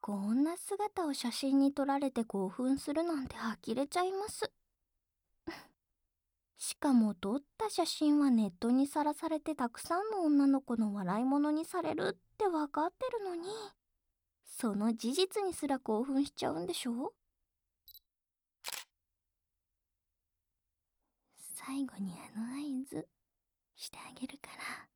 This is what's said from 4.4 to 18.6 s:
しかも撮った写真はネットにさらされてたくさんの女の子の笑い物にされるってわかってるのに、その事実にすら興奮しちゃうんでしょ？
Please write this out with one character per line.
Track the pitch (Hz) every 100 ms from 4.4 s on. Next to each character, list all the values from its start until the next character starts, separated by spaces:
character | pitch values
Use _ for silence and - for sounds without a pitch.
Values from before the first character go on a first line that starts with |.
| 440 _ _ _ _ _ _ _ _ _ - - - _ _ _ _ _ _ _ _ _
し | - -
か | 294
も | 247 214
撮 | 196 196 262
っ | - _
た | 440
写 | - 330
真 | - 302 294
は | 285
ネ | 233 208
ッ | 180
ト | 233
に | 254 277
さ | 311
ら | 302
さ | 294 330
れ | 311
て | 311 302
た | 247
く | -
さ | - 339
ん | 427
の | 427
女 | 320 285 277
の | 269
子 | - 233
の | 214
笑 | 202 180 202
い | 254
物 | 285 294
に | 302 320
さ | 370
れ | 330
る | 311 392 -
っ | _ _
て | 415
わ | 330 294
か | 302 330
っ | _
て | 508 480
る |
の | 392 349
に、 | 349 440 415 _ _ _ _ _ _ _ -
そ | - 233 202
の | 220 226
事 | 226
実 | 294 381 427
に | 392
す | 339 285
ら | 262
興 | - 214
奮 | 269 269 277
し |
ち | - -
ゃ |
う | 311
ん | 349
で |
し | 339 254
ょ？ | 233 320 - _ _ _ _ _ _ _ - _ _ _ _ _ _